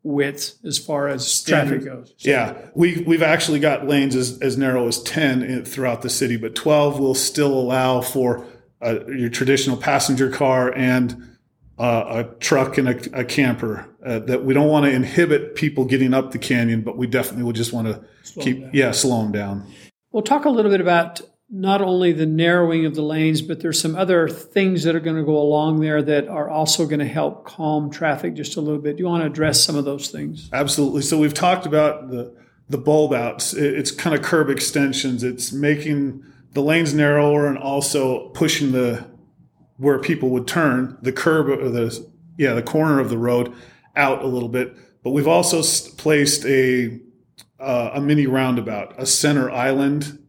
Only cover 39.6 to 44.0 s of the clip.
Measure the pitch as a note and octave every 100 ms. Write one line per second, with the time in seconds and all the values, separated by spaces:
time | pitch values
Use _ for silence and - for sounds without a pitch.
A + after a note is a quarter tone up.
39.6 | _ - C#3 C3+ D3 E3 C3 B2 B2 F3
40.6 | D3+ B2 B2+ - B2+ C3 E3+ D#3 C#3 C3+
41.6 | C3+ A#2+ A2+ - - _ - - C#3 A#2
42.6 | A#2 D#3 D#3 C#3 A#2 A#2 A#2+ B2 A#2+ -
43.6 | - _ _ -